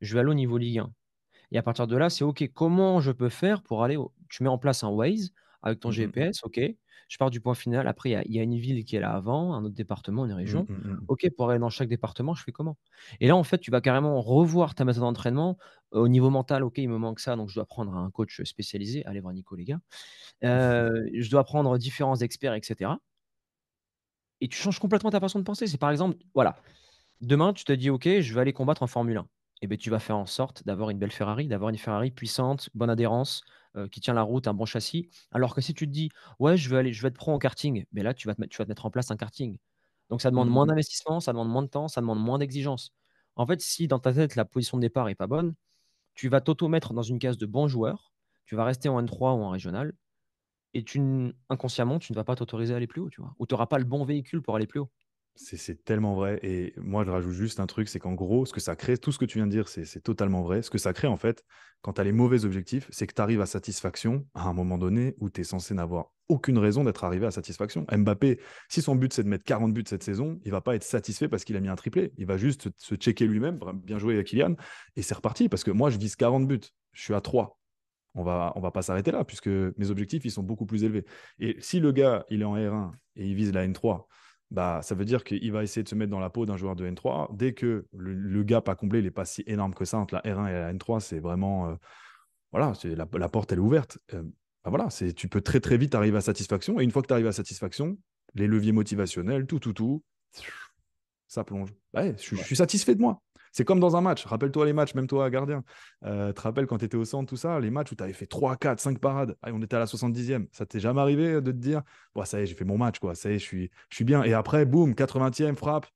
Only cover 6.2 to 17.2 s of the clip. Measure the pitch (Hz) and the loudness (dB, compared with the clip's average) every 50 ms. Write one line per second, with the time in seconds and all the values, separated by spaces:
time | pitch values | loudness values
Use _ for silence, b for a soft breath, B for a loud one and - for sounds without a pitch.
6.2 | 151 185 - - - 110 - 117 127 196 226 - b b b b b - - - | 0 0 -2 -4 -8 -6 -2 -2 -2 -2 -2 -6 b b b b b -8 -2 0
7.2 | 135 135 120 117 110 127 123 - - 123 120 131 131 117 - - - 127 110 101 | 0 2 0 0 0 0 0 0 0 0 0 2 2 0 -2 -2 -2 0 0 0
8.2 | - - 110 113 113 117 120 117 117 131 131 117 110 - 110 101 101 104 107 98 | 0 0 0 0 0 0 0 0 0 -2 -2 -2 -2 -2 -2 -2 0 0 -2 -2
9.2 | 92 113 127 151 175 180 160 113 107 107 101 - 104 - 101 - - - 101 123 | -2 0 0 0 0 -2 -2 -4 -4 -6 -6 -6 -6 -6 -6 -6 -6 -4 -2 -2
10.2 | 131 113 98 90 92 104 104 160 196 - - - - 101 98 - - - 135 - | -2 -2 -4 -4 -4 -2 -2 -2 -2 -2 -6 -8 -8 -8 -8 -6 -2 -2 0 0
11.2 | - - 123 - 123 120 120 120 120 117 - - 131 113 120 117 - 107 - - | 0 0 0 0 0 2 2 2 0 0 -2 -2 -2 -2 -2 -2 -2 -4 -4 -4
12.2 | 123 151 170 - - 131 - - 151 160 147 - _ B B B B B 110 - | -4 -4 -4 -6 -8 -10 -8 -6 -6 -6 -6 -10 _ B B B B B 0 4
13.2 | 110 127 170 185 160 - 190 180 - 113 123 123 - 135 127 135 147 151 143 127 | 6 8 8 8 6 4 2 0 2 2 0 2 4 4 4 4 4 2 2 0
14.2 | 104 113 127 151 175 165 165 175 170 143 - - 131 127 120 120 123 120 120 - | 2 4 6 6 6 6 6 4 2 2 2 0 2 2 2 2 2 0 0 0
15.2 | - 120 123 143 160 185 185 B B B B B B _ - 110 120 120 123 127 | 0 0 0 2 0 0 -2 B B B B B B _ 2 4 6 6 8 8
16.2 | 127 135 139 131 127 - 143 135 135 123 - 143 135 120 113 113 113 113 113 - | 6 6 4 2 2 0 0 0 0 -2 -2 -2 -2 -2 -2 -2 -2 -4 -4 -6